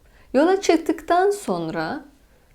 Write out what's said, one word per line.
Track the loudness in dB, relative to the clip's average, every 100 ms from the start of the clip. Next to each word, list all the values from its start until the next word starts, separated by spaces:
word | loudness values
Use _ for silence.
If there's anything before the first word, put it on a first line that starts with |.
| _ _ _
Yola | 2 2 2
çıktıktan | 2 2 0 -6 0 2 2
sonra | 0 -4 -4 -4 -4 -6 -8 -12 _ _ _ _